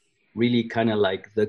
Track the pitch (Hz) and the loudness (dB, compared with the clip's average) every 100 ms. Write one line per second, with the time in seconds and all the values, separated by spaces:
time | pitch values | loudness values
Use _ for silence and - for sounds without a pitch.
0 | _ _ _ 104 120 120 113 117 113 104 | _ _ _ -2 0 0 -2 -2 0 2
1 | 98 95 - 110 | 0 -2 -6 -4